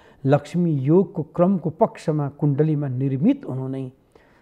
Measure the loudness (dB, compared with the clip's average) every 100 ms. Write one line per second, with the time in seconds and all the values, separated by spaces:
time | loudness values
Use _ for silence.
0 | _ _ 0 0 0 -2 0 0 4 4
1 | 2 -4 -8 0 2 2 -4 0 -2 0
2 | -4 -2 -4 -2 0 2 0 0 -2 -2
3 | -2 0 0 0 -4 -8 -6 -8 -10 -14
4 | _ _ _ _